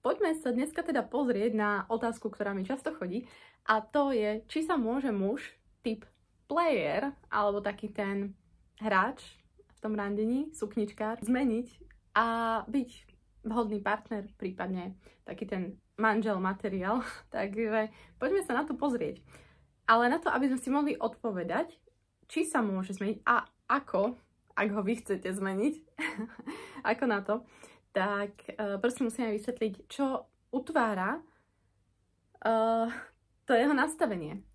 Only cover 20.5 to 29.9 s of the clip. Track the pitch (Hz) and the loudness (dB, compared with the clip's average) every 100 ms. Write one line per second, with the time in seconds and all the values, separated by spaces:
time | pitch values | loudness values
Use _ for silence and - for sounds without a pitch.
20.5 | 254 254 285 294 - 233 - 233 185 170 | 0 0 0 2 0 -2 -2 -4 -2 -2
21.5 | 220 339 - _ _ _ _ - 320 311 | -2 -2 -10 _ _ _ _ -6 -2 0
22.5 | 277 214 190 185 190 202 208 - 240 - | 2 0 -2 -4 -4 -4 0 2 2 2
23.5 | _ - 277 277 190 208 247 _ _ _ | _ -2 -2 2 0 0 -2 _ _ _
24.5 | - 202 202 196 226 - 190 185 190 190 | -2 0 0 -2 -2 -2 -4 -2 -4 -2
25.5 | 190 269 311 - - 320 202 226 - - | 0 0 -2 -12 -8 -6 -6 -10 -10 -12
26.5 | 427 - - - 233 254 202 196 226 - | -12 -12 -6 -2 0 0 0 0 -4 -4
27.5 | - - - _ 196 190 202 208 - - | -20 -20 -20 _ -2 0 0 -4 -8 -14
28.5 | - 208 196 240 247 240 226 233 214 220 | -6 -4 0 -2 0 -2 -2 -2 -2 -4
29.5 | 247 220 196 - | -2 -4 -4 -12